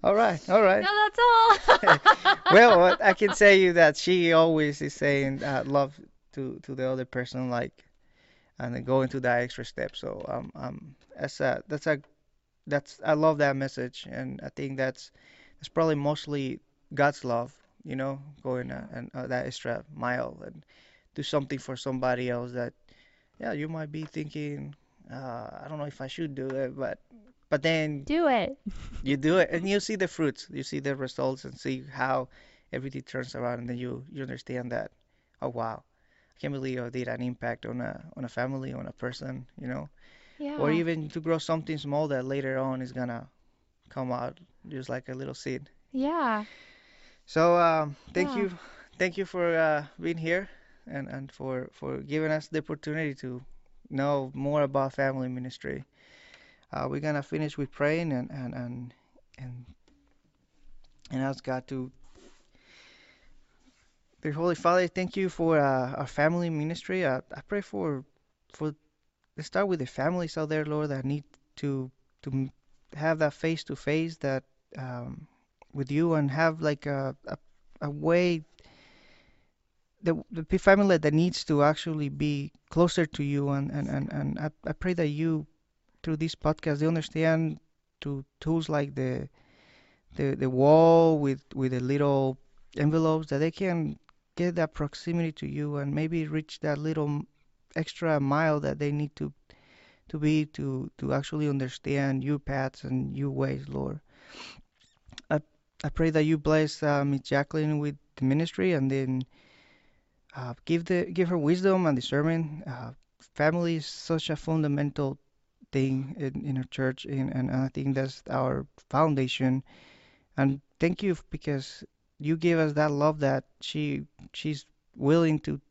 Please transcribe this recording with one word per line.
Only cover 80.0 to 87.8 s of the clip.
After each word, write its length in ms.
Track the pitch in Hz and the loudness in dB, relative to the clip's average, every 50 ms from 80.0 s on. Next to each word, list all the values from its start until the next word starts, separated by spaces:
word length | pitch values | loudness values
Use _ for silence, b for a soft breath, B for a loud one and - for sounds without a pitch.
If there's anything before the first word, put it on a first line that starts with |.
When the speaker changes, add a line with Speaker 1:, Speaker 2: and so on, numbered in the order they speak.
| - | -2
Speaker 1:
the, 200 | 175 165 160 - _ | -2 -2 -2 -4 _
the 120 | - 165 160 | -8 -10 -4
p-, 140 | - - 190 | 0 0 2
family 400 | - - 196 196 208 196 185 165 | 6 6 8 8 8 6 4 4
that 160 | 151 151 147 | 4 4 4
needs 300 | 156 165 180 165 - - | 6 4 4 2 -4 -2
to 180 | - 156 143 143 | 0 4 6 6
actually 460 | 147 151 - - 170 160 151 151 139 | 4 4 2 -2 -6 -4 -4 -4 -4
be 420 | 139 143 147 151 147 143 139 - _ _ _ _ | -4 -2 -2 -2 -2 -2 -4 -8 _ _ _ _
closer 360 | - 160 190 180 - - 170 151 | 2 4 4 4 4 2 0 0
to 160 | - - 151 | 0 -4 -2
you. 260 | 143 143 143 139 139 | -2 0 0 0 0
And, 220 | 139 139 139 - | 0 -2 -2 -4
and, 160 | - 147 139 - | -4 -4 -4 -4
and, 240 | - 139 139 - - | -4 -4 -4 -4 -4
and 260 | - 139 143 143 - | -4 -4 -4 -4 -4
I, 120 | 151 156 - _ - - | -6 -8 -8 _ -8 -8
I 60 | 156 | -8
pray 200 | - - 185 180 | -4 -4 -4 -2
that 140 | 170 170 151 | 0 0 -2
you, 400 | 147 147 160 165 160 156 151 - _ _ _ _ _ _ _ _ _ _ _ | 0 -2 -2 0 0 -2 -4 -8 _ _ _ _ _ _ _ _ _ _ _
through 140 | - 160 151 | -4 -4 -2
this 180 | 160 165 - | -2 -4 -4
podcast, 440 | - - 151 156 - - 165 147 143 | -2 0 -2 0 0 0 -2 -2 2
they 80 | 151 160 | 2 2
understand 720 | 165 165 147 - - 160 160 160 160 160 165 160 151 151 _ _ _ _ | 2 0 -2 -4 -2 0 2 4 4 2 2 -2 -4 -6 _ _ _ _